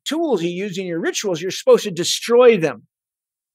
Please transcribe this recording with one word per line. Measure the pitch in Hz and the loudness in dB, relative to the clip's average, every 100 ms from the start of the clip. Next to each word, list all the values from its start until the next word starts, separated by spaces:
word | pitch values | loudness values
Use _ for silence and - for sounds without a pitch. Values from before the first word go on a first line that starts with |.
tools | - 311 330 202 | -6 -4 0 0
you | 170 | -2
use | 175 208 185 | -4 -6 -6
in | |
your | 185 165 | -6 -4
rituals, | 294 - 208 160 | -4 -4 -4 -4
you're | 185 | -6
supposed | - - 233 | -2 4 4
to | 208 | 2
destroy | 170 165 - - 240 254 214 | -4 -4 -4 2 4 6 4
them. | 156 113 _ _ _ _ _ _ _ | 0 -4 _ _ _ _ _ _ _